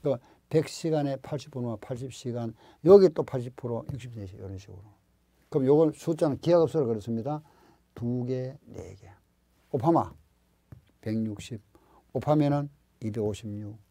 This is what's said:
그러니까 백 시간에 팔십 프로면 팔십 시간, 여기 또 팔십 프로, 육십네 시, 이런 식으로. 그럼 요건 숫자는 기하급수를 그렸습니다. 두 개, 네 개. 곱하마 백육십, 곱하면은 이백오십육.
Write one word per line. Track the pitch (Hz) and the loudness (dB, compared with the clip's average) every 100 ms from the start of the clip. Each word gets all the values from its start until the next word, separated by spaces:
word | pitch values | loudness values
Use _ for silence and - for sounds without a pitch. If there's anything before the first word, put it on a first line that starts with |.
그러니까 | 151 123 _ _ _ | -2 -4 _ _ _
백 | 156 151 | 0 0
시간에 | - 165 156 143 135 | -4 -2 0 0 -4
팔십 | - 147 - | -6 -10 -8
프로면 | 127 120 110 | -8 -6 -8
팔십 | - 127 131 | -8 -10 -10
시간, | - 127 117 117 113 - _ | -10 -8 -6 -6 -10 -20 _
여기 | 156 202 185 | 10 10 10
또 | 160 | 4
팔십 | 139 131 123 - | -4 -4 -6 -10
프로, | 120 113 - | -8 -8 -8
육십네 | 131 123 113 98 | -14 -12 -14 -14
시, | 104 | -14
이런 | 98 95 | -14 -14
식으로. | 95 95 104 _ _ _ _ _ _ | -16 -20 -20 _ _ _ _ _ _
그럼 | 151 131 | -2 4
요건 | 147 160 | 6 4
숫자는 | 151 - 160 160 127 | 0 -6 0 0 0
기하급수를 | 156 175 160 160 123 | 4 4 4 2 -2
그렸습니다. | 110 104 113 117 151 156 _ _ _ _ | -2 -4 -6 -4 -8 -10 _ _ _ _
두 | - 117 127 | -8 -4 -4
개, | 123 127 127 135 117 | -4 -4 -6 -12 -18
네 | 98 87 98 | -16 -14 -16
개. | - - _ _ _ _ _ | -20 -20 _ _ _ _ _
곱하마 | 143 143 160 107 - _ _ _ _ _ - _ _ | 0 2 2 0 -10 _ _ _ _ _ -20 _ _
백육십, | 113 110 110 104 - 107 _ _ _ _ _ | -6 -4 -4 -6 -12 -16 _ _ _ _ _
곱하면은 | 131 131 151 143 143 143 _ _ _ | -6 0 2 4 2 -2 _ _ _
이백오십육. | 110 107 107 101 110 104 104 107 _ | -8 -4 -4 -4 -10 -10 -10 -14 _